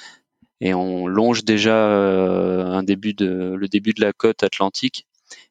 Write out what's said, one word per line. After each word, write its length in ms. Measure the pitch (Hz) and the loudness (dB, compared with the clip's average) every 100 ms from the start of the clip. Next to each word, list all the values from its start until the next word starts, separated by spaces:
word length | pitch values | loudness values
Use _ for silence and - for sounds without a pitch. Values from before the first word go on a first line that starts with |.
| - - _ _ _ _ | -20 -20 _ _ _ _
Et 120 | 92 92 | -4 -2
on 320 | 92 92 90 | -2 -4 -2
longe 360 | 98 117 113 | 0 2 2
déjà, 440 | 107 107 110 110 107 | 0 2 4 4 4
euh, 800 | 101 98 95 92 92 92 92 90 | 4 4 2 2 2 0 -2 -2
un 160 | 95 | -2
début 320 | 95 98 107 104 | 0 -2 -2 -2
de, 400 | 95 92 92 95 | -2 -2 -4 -4
le 100 | 98 | -2
début 260 | 101 107 | -2 0
de 80 | 107 | 0
la 120 | 107 | 0
côte 300 | - 113 - | 2 0 2
atlantique. 640 | 98 - 98 - 127 - - _ _ - _ | -2 0 -2 -2 -6 -6 -14 _ _ -20 _